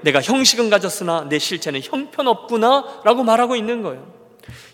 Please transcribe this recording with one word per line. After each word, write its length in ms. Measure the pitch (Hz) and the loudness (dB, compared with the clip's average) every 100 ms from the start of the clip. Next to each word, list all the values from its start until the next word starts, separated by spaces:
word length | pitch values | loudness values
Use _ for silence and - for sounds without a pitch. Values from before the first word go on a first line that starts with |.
내가 180 | 156 139 | 2 2
형식은 520 | 135 262 262 226 233 | 2 2 2 2 2
가졌으나 560 | 202 185 - 175 165 143 | 2 0 -6 -2 -4 -2
내 80 | 151 | -4
실체는 440 | - 175 160 135 | -2 -6 -6 -8
형편없구나"라고 1400 | 135 269 285 - 269 226 - 233 226 269 269 - 208 240 | -6 -8 -8 -2 0 0 0 0 4 2 0 -2 0 2
말하고 320 | 233 226 240 247 | 2 2 2 -2
있는 280 | 214 240 | -4 -6
거예요. 280 | 202 131 135 - - _ - - - | -6 -10 -14 -20 -20 _ -20 -20 -20